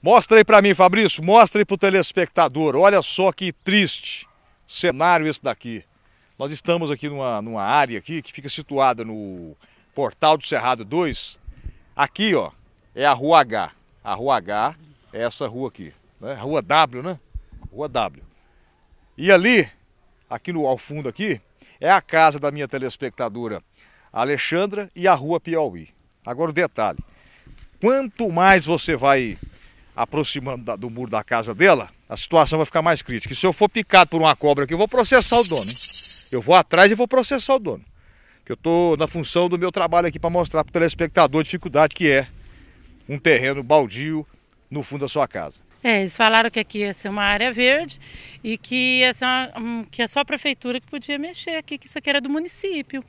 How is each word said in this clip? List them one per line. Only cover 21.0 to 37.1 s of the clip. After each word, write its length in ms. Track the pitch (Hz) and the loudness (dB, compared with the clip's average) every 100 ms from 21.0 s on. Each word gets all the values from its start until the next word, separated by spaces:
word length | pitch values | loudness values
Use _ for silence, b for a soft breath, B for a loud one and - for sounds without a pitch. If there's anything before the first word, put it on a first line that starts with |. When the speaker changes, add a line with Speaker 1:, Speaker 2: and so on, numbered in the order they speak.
| 135 | -10
Speaker 1:
aqui, 320 | 113 208 127 _ _ b b | -8 -6 -6 _ _ b b
é 100 | 156 | 2
a 100 | 190 | 2
casa 380 | - 160 160 147 | 2 2 2 2
da 120 | 143 | -6
minha 180 | 147 139 | -6 -8
telespectadora 920 | 143 127 - 131 - 120 110 117 98 _ b b b b | -6 -8 -8 -12 -8 -8 -8 -10 -10 _ b b b b
Alexandra 760 | - 127 143 - 165 202 202 196 - | -4 -2 -2 -2 -2 -2 -6 -10 -2
e 120 | 185 | 2
a 40 | |
Rua 280 | 160 143 165 | 2 0 -6
Piauí. 480 | - 165 143 87 78 _ _ _ - | -4 -4 -4 -8 -18 _ _ _ -12
Agora 260 | 123 165 | -4 -4
o 20 | |
detalhe, 460 | 151 175 - 107 73 - b b b b b - _ | -2 -2 -2 -4 -4 -14 b b b b b -20 _
quanto 480 | 208 269 262 - 220 | 0 0 -2 -6 -4
mais 340 | 170 190 190 143 | 4 6 6 2
você 300 | 165 - 143 | -4 -2 0
vai 420 | 139 135 120 92 - b b b b - | 2 2 0 -8 -16 b b b b -8
aproximando 680 | 117 147 143 147 131 127 | -6 -4 -4 -6 -10 -10
da, 120 | 117 101 | -8 -10
do 120 | 120 | -10
muro 220 | 113 123 | -10 -6
da 120 | 110 | -6
casa 300 | - 117 110 | -2 -4 -4
dela, 360 | 101 190 147 98 _ _ | 2 4 4 0 _ _
a 80 | - | -12
situação 420 | - 165 151 160 | 0 2 4 0
vai 60 | 151 | -2
ficar 160 | 165 | 0
mais 200 | 160 156 | 0 -2
crítica. 320 | - 117 - | -4 -10 -10
E 20 | 127 | -2
se 80 | - | -2
eu 60 | |
for 160 | - 208 | 2 0
picado 420 | 233 208 185 175 | 0 6 6 6
por 120 | 165 | 4
uma 140 | 160 135 | 2 2
cobra 280 | 147 143 | 2 0
aqui, 100 | 143 | 0
eu 40 | 165 | -2
vou 100 | 208 | 0
processar 500 | 254 220 254 - 240 | 0 4 4 4 2
o 40 | |
dono, 200 | 202 151 98 | 2 0 -2
hein? 60 | 123 - - - - - | -4 -6 -6 -8 -12 -6
Eu 100 | 127 | -6
vou 140 | 113 180 | 4 4
atrás 360 | - 165 202 | 4 6 6
e 40 | 214 | 4
vou 120 | |
processar 480 | 247 | 0